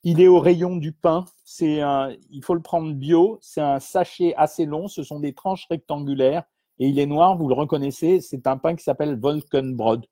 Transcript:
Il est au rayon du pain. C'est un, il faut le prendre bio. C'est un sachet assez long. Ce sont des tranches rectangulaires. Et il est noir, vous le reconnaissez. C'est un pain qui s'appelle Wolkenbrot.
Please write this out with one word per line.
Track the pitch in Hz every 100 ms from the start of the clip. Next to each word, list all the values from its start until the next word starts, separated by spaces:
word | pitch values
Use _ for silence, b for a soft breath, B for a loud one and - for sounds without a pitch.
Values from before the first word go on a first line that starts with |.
Il | 175 160
est | 185
au | 180
rayon | 156 175 180 180
du | 151
pain. | 156 175 165 180 _
C'est | _ - 160 151
un, | 143 139 135 - _
il | 143
faut | -
le | 170
prendre | 160 170 156
bio. | 143 139 165 190 226
C'est | - -
un | 147 139
sachet | - - 175 - 170 143
assez | 151 - 156
long. | 151 202
Ce | -
sont | 143 151
des | 147
tranches | 131 190 190 -
rectangulaires. | 131 - 147 143 135 131 160 - _ _ _
Et | 135
il | 139
est | 143
noir, | 147 180 185
vous | 147
le |
reconnaissez. | 127 151 151 139 - 160 185
C'est | - 131 135
un | 135
pain | 165 170
qui |
s'appelle | - 139 147 127
Wolkenbrot. | 131 151 - 139 131 123 110 117 -